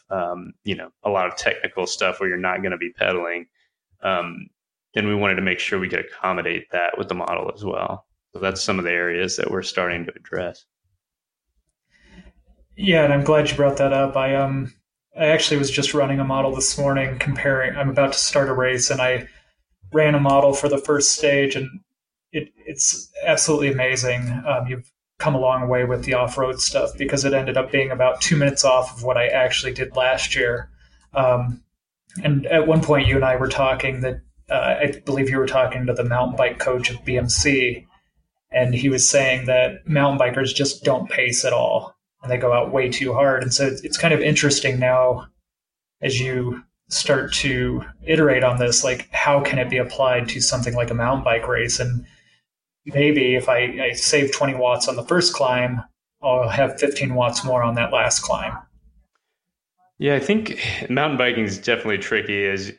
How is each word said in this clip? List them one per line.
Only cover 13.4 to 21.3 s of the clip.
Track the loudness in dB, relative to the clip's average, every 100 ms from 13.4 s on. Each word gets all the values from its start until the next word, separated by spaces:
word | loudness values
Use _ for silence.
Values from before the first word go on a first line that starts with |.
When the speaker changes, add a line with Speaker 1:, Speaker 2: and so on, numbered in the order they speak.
| 4
Speaker 2:
you | 2
brought | 2 4
that | 2
up. | 2 0 0
I, | 0 0
um, | 0 -2 -6 -10 _ _ _ -2
I | 2
actually | 2 2 0
was | 0
just | 0 0 0
running | 0 0
a |
model | 0 0 0
this | 0 -2 0
morning | 0 0 -2 -4
comparing, | -4 -2 0 0 0 -2
I'm | -2
about | 2 2
to | 0
start | 0 0 0
a |
race, | 2 0 0 0
and | 0
I | 0 0 -4 -20 _ _ _ _ -4
ran | 2 4 4
a |
model | 4 4 4
for | 4 0
the | 0
first | 0 2 2
stage, | 2 2